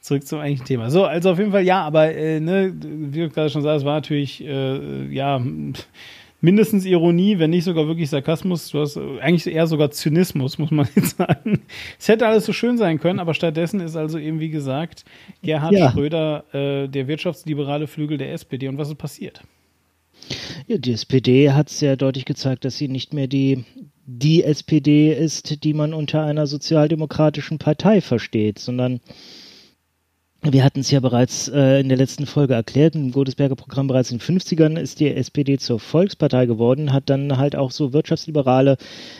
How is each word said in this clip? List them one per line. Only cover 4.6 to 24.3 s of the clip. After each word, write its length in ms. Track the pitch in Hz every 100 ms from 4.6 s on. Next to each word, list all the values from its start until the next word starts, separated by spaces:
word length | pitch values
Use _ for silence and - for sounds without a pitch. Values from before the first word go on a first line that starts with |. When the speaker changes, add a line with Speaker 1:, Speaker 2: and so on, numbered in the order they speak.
| 135 135 143 139 135
Speaker 1:
ja, 340 | 139 139 139 123 156 - 135 - _ - - - _
mindestens 440 | 160 202 220 214 185
Ironie, 520 | 175 165 170 196 208
wenn 120 | 160
nicht 140 | 175
sogar 220 | 170 165 151
wirklich 240 | 165 160
Sarkasmus. 600 | 143 135 160 185 170 -
Du 100 | 147
hast, 160 | 147 -
äh, 240 | 139 139
eigentlich 340 | 135 175 170
eher 140 | 156 165
sogar 240 | 156 147
Zynismus, 680 | 147 - 151 180 - 131 -
muss 140 | 151
man 160 | 151 143
<laughs> 40 | -
jetzt 220 | 175 -
sagen. 420 | 180 - - 208 - - - -
Es 100 | -
hätte 180 | 220 233
alles 200 | 220 214
so 60 |
schön 240 | 190 233 247
sein 220 | 202 156
können, 220 | 170 202
aber 140 | 170
stattdessen 440 | 151 170 156 165 208
ist 140 | 170
also 240 | 160 156 160
eben, 220 | 151 160
wie 100 | 160
gesagt, 540 | 156 139 131 170 - - - - -
Gerhard 320 | 165 156 151
Speaker 2:
Ja. 180 | 196 151
Speaker 1:
Schröder, 520 | 123 143 165 156 151 -
äh, 360 | 139 139 139 139
der 180 | 139 131
wirtschaftsliberale 800 | 151 185 165 - 147 139 147 151
Flügel 320 | - 147 151
der 140 | 135
S 120 | 160
P 140 | - 131
D. 80 | 135
Und 100 | 139
was 100 | 147
ist 80 | 151
passiert? 460 | 147 - 196 - _ _ _ _ _ _ _ _ - - - - -
Speaker 2:
Ja, 120 | 220
die 140 | 131
S 140 | 117 -
P 140 | 131
D 300 | 120 127 143
hat's 300 | 139 147 -
ja 160 | 147 135
deutlich 280 | 135 135
gezeigt, 400 | 127 139 135 127
dass 120 | 135 -
sie 120 | 147
nicht 260 | 131 -
mehr 120 | 151 135
die, 380 | 139 135 135 120 - 240 _ -
die 380 | 123 143